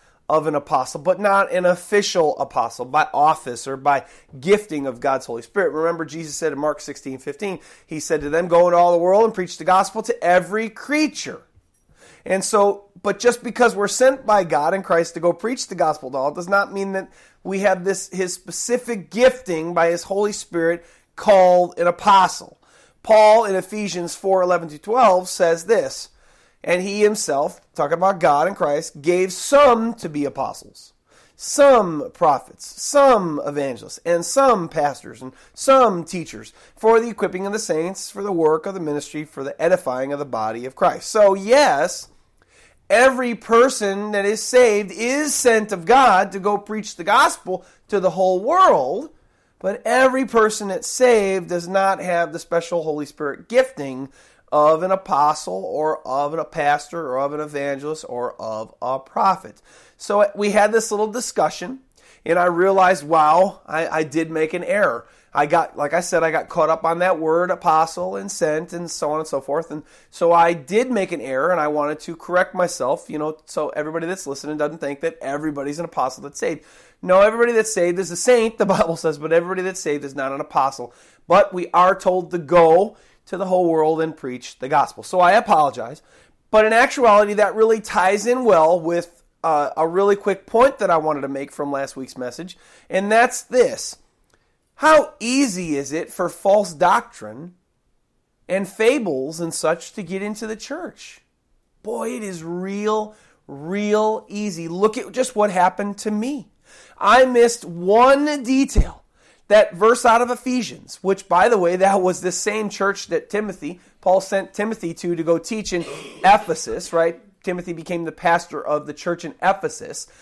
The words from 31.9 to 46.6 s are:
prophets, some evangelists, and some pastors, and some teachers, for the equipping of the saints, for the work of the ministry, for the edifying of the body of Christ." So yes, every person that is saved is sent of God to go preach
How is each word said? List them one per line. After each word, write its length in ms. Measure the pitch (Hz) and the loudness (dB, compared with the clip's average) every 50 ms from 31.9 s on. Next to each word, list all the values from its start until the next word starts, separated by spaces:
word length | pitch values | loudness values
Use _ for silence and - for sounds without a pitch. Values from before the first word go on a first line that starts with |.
| 160 147 135 - - | -4 -8 -8 -10 -6
prophets, 720 | - 175 160 139 123 - - - - - - - - - | 0 2 2 2 0 -2 -10 -20 -20 -20 -20 -14 -12 -8
some 580 | - - 285 277 269 247 214 185 170 151 147 - | -2 2 4 6 6 6 4 2 -2 -4 -6 -6
evangelists, 540 | 147 147 143 139 135 123 104 - - - - - | -6 -6 -4 -6 -6 -6 -10 -14 -18 -18 -10 -2
and 220 | 165 175 170 170 | -2 0 0 0
some 420 | - - 269 277 269 233 196 165 156 | -2 0 2 4 4 4 2 -2 -6
pastors, 540 | - 160 147 143 131 - - - 113 110 131 | -4 -2 -2 -2 -2 -4 -14 -20 -18 -16 -18
and 100 | 131 - _ _ _ _ | -18 -18 _ _ _ _
some 500 | - - - 269 269 254 220 196 170 160 | -6 0 2 4 4 4 4 2 -2 -8
teachers, 480 | - - 180 156 - - 110 110 - _ _ _ _ _ | -8 -10 -10 -10 -10 -14 -18 -20 -20 _ _ _ _ _
for 220 | - - 220 226 233 | -2 2 4 4 4
the 100 | 233 240 | 4 0
equipping 380 | 208 - 208 180 - 185 190 | -6 -4 -4 -4 -4 -4 -6
of 60 | 202 202 | -6 -6
the 80 | 214 | -6
saints, 500 | 208 - 170 156 165 180 190 - - - | -4 -4 -2 -2 -2 -4 -6 -10 -14 -14
for 140 | - 202 196 | -12 -8 -6
the 80 | 208 190 | -4 -2
work 340 | 165 160 151 156 160 156 | 0 2 2 2 0 -2
of 80 | 196 190 | -6 -8
the 60 | 190 | -8
ministry, 440 | 165 151 147 147 143 - - 151 151 | -6 -6 -6 -6 -8 -10 -12 -12 -12
for 200 | 147 - 147 135 | -12 -12 -12 -10
the 160 | 139 143 - 156 | -10 -6 -2 0
edifying 500 | 170 185 175 180 - 127 127 131 139 143 | 2 2 0 0 -4 -6 -6 -6 -6 -6
of 60 | 143 | -8
the 60 | 147 | -8
body 420 | 135 120 113 110 110 113 117 123 | -8 -6 -6 -6 -6 -6 -8 -10
of 80 | 131 - | -12 -6
Christ." 340 | - 190 175 - - - - | 0 0 0 0 -2 -8 -4
So 260 | - 220 208 202 196 | 2 4 4 4 4
yes, 760 | 196 190 208 240 285 294 233 151 139 156 180 - - - - _ _ _ _ _ _ _ _ _ _ _ _ _ _ _ - | 2 0 2 4 4 4 4 2 0 0 -2 -4 -8 -14 -18 _ _ _ _ _ _ _ _ _ _ _ _ _ _ _ 0
every 460 | 190 226 254 269 262 247 254 247 233 | 2 4 4 4 4 2 -4 -4 -4
person 760 | - - - 226 233 247 269 254 - 214 196 196 202 208 214 | -6 -4 2 4 6 6 4 2 -2 -4 -4 -4 -4 -6 -6
that 140 | 214 202 196 | -4 -2 -2
is 180 | 202 220 214 - | -2 -2 -4 -4
saved 480 | - - 254 247 233 208 208 208 185 | 2 4 6 6 6 4 2 -2 -4
is 420 | - - 226 240 262 285 311 294 - | -6 -6 -4 -2 -2 -2 -2 -2 -2
sent 380 | - - 247 233 220 214 214 | 0 2 4 4 2 2 -2
of 140 | 202 180 165 | -6 -4 0
God 480 | 165 240 269 269 240 196 180 202 196 185 | 4 6 6 6 6 6 4 2 0 -2
to 80 | 196 | -4
go 180 | 180 208 208 | -2 -2 -2
preach 380 | 196 | -2